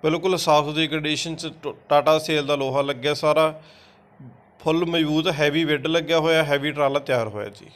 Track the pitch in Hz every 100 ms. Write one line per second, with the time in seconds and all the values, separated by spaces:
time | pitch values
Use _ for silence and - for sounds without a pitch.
0 | 156 165 180 185 - 151 147 151 160 156
1 | 151 151 170 160 160 - 143 - _ 147
2 | 147 156 156 156 139 147 135 135 139 131
3 | 135 147 156 151 156 156 - - - -
4 | _ _ 131 - _ _ 160 160 170 170
5 | 156 151 165 151 147 151 160 151 143 165
6 | 156 165 160 160 151 143 143 143 139 139
7 | 139 123 113 104 104 101 -